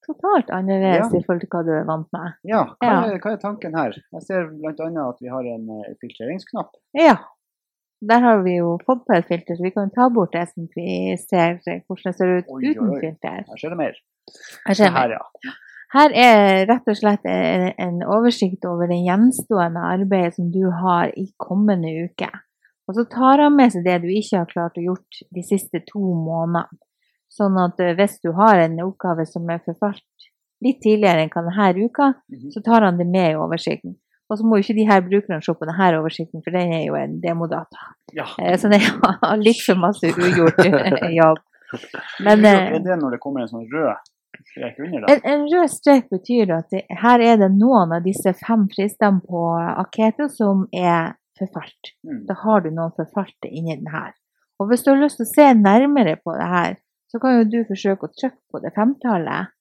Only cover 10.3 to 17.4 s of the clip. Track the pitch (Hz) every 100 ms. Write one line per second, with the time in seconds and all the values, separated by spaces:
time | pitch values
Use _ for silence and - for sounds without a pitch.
10.3 | 170 175 - 165 - 170 180 185 180 -
11.3 | 180 170 175 - 170 _ 185 190 180 185
12.3 | 180 180 262 262 302 226 - 165 160 -
13.3 | - - - 156 175 135 - _ _ -
14.3 | - - - - 196 202 135 123 110 -
15.3 | - 262 - - - - 269 294 233 247
16.3 | 220 202 190 190 254 - 208 208 208 185
17.3 | 185